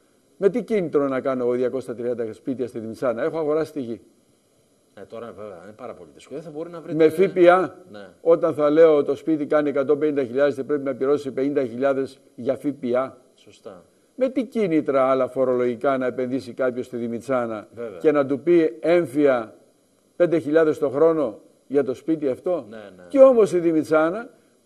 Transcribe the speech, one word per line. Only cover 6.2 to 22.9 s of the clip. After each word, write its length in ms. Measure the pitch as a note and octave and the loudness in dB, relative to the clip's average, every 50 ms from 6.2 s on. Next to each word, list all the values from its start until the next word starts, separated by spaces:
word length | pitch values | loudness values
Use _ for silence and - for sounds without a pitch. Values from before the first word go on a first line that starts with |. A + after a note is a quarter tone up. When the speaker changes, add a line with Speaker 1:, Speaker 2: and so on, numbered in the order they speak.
| - - D#3+ D#3+ | -20 -16 -16 -14
Speaker 2:
Δεν 100 | D#3 E3 | -14 -14
θα 40 | D3 D3 | -14 -12
μπορεί 120 | E3 E3+ | -12 -12
να 100 | F3 E3 | -14 -16
βρείτε 160 | D3+ - D#3+ D#3 D#3+ | -10 -6 2 4 4
Speaker 1:
Με 40 | D3+ | 4
φ 240 | D#3 - F#3+ F#3 | 6 4 2 2
π 160 | D#3 F#3 F3 F3 | 4 6 6 8
α, 120 | F3 F#3 F3 C#3 - - - - | 6 6 2 -2 -8 -14 -20 -20
Speaker 2:
Ναι. 180 | G#2 G#2 G2+ F#2+ E2+ _ | -18 -18 -18 -20 -20 _
Speaker 1:
όταν 340 | - D#3+ E3+ D#3 E3+ E3 C#3 | 2 2 2 4 2 -2 0
θα 160 | C#3+ D3+ D3 | 0 0 2
λέω 340 | D3+ D#3+ E3 D#3+ D3+ D3 C3+ | 6 6 6 8 6 4 2
το 120 | C3+ C#3 | 0 -4
σπίτι 300 | C3+ - E3 D#3+ D3 D3 | -4 -2 -4 -2 -2 -2
κάνει 220 | B2+ D#3 D3+ D3+ C#3+ | 0 0 0 0 0
εκατόν 300 | B2+ C#3+ C3+ B2+ D3+ C#3 | 0 -2 0 0 0 0
πενήντα 260 | D#3 D3+ C#3+ C#3+ C3+ | 0 0 0 -2 -4
χιλιάδες 300 | A2+ A#2+ C3+ C#3+ D3 C3 | -2 0 0 0 0 0
και 100 | C3+ B2+ | -4 -4
πρέπει 180 | B2 D3 C#3+ C3+ | -4 -4 -4 -4
να 100 | C#3 B2+ | -6 -6
πληρώσει 360 | A#2 C3 C3+ D3 C#3+ C#3+ C3+ | -2 0 0 0 0 -2 -6
πενήντα 340 | A2+ C3+ C3+ C#3+ C#3+ - C3+ | -4 -4 -4 -2 0 -2 -2
χιλιάδες 560 | A2+ A2+ A#2+ C3+ C#3 C3+ C3+ C3+ B2 - _ _ _ _ | -4 -4 -2 -2 0 0 -2 -4 -6 -10 _ _ _ _
για 220 | - A#2 B2+ C3 | -8 -6 -6 -6
φ 100 | B2 - D3 C3+ C#3 | -4 -4 -8 -6 -6
π 140 | C3 A#2+ A#2+ | -4 -2 -2
α. 160 | B2 C3 B2 - - _ _ _ | -2 -2 -4 -10 -20 _ _ _
Speaker 2:
Σωστά. 500 | _ _ G#2 G2+ _ _ A2+ F#2+ F2 E2+ _ _ _ _ _ _ | _ _ -20 -20 _ _ -20 -20 -20 -20 _ _ _ _ _ _
Speaker 1:
Με 140 | - B3+ C4 | -4 -4 -2
τι 160 | C4 D4 A#3 | -2 -4 -6
κίνητρα 580 | - - A#3 G#3 F3+ D#3+ D3+ C3+ D3 C3+ C3+ C3 C3 | -4 -2 -2 -2 0 0 0 0 0 0 2 2 2
άλλα 180 | C3+ C3 B2+ B2 | 2 0 0 -2
φορολογικά 680 | - C3+ C3 B2+ B2+ B2 B2 B2 A#2+ A2 C3 C#3 C3+ C3 | 0 -2 0 0 2 0 0 -2 -2 -2 -2 -2 -2 0
να 80 | C3 | -2
επενδύσει 460 | B2+ A2+ B2+ C3 B2 B2+ C3 G#2 A#2 | -4 -4 -4 -6 -4 -6 -6 -8 -10
κάποιος 340 | A2+ - C3+ B2+ A#2 B2 A#2+ | -6 -4 -4 -2 -2 -6 -10
στη 100 | - - | -10 -8
Δημητσάνα 720 | A#2+ A#2+ A#2 A#2 A2+ - - C3 B2 A#2+ A#2 A2 G#2 G2 - - | -8 -8 -6 -8 -8 -6 -4 -4 -2 -2 -4 -8 -10 -12 -16 -16
Speaker 2:
Βέβαια. 240 | A2 A#2+ A2+ - - | -14 -14 -14 -12 0
Speaker 1:
και 140 | - D#3 | 0 2
να 140 | D3 D3 C#3 | 2 2 2
του 140 | C3 C#3+ C3+ | 0 -2 -2
πει 360 | C#3+ E3+ F3 E3+ D#3+ D#3 - - | 2 4 4 4 4 2 -2 -2
έμφυα 720 | - D#3+ F3 F3 E3+ C3 B2 D3+ D3 C#3 C3 A#2+ A2 G#2 - - _ _ _ _ _ _ _ _ _ _ _ | 0 2 2 2 2 0 0 2 2 4 2 2 -2 -6 -14 -20 _ _ _ _ _ _ _ _ _ _ _
πέντε 220 | - F3 E3 E3+ D#3+ | 0 0 2 2 -2
χιλιάδες 400 | A#2 C#3+ D3+ D#3+ E3 D#3 D3+ - | -2 2 2 4 4 4 2 0
το 100 | D3 C3+ | -2 -2
χρόνο 520 | A#2+ C#3+ D#3+ E3 E3 D#3 C#3 A2+ G2+ - - _ _ _ _ | 2 2 4 4 4 2 -2 -4 -4 -10 -20 _ _ _ _
για 180 | _ C3 C#3+ C3+ | _ 0 0 0
το 100 | B2+ B2 | 0 -4
σπίτι 340 | - - - D#3+ D3+ D3 C3+ | -6 -4 -4 -4 -2 -2 -4
αυτό; 380 | B2 - - F3+ F3+ D#3 A#2 G#2 | -4 -4 -4 -4 -4 -4 -6 -12
Speaker 2:
Ναι, 60 | A2 | -18
ναι. 260 | A2 G#2 G2 | -18 -18 -18